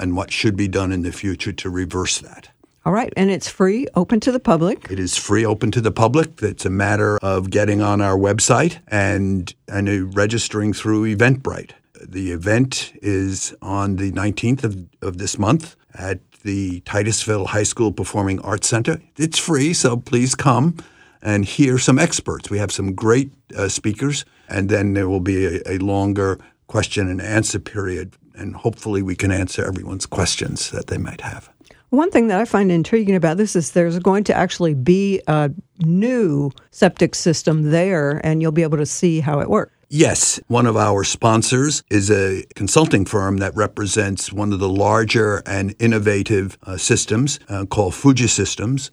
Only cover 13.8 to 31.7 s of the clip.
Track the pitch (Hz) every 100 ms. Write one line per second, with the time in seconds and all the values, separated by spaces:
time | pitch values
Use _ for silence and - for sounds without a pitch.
13.8 | 101 92 98 92 104 - 117 131 117 95
14.8 | 85 - 90 92 101 - 101 160 - -
15.8 | _ - 92 95 _ _ 104 98 95 90
16.8 | - 104 107 110 - 104 92 104 104 -
17.8 | 110 90 92 104 98 95 - 101 - 113
18.8 | 117 165 - - 160 - - 147 147 175
19.8 | 131 120 - 123 127 - 135 120 160 -
20.8 | - _ - _ 107 104 98 - 139 127
21.8 | - 131 165 - - 71 - 104 101 -
22.8 | 98 95 110 123 139 _ _ - 98 -
23.8 | 110 - 139 147 - _ - 95 101 107
24.8 | 101 98 92 95 92 95 95 90 - 95
25.8 | 101 98 98 101 98 92 - _ _ 113
26.8 | 90 110 95 92 98 110 107 101 - 104
27.8 | 98 85 95 _ _ - 92 - 117 107
28.8 | 110 101 95 90 98 95 92 - - 92
29.8 | - 95 - - 87 - - - - -
30.8 | - - - - - - - _ _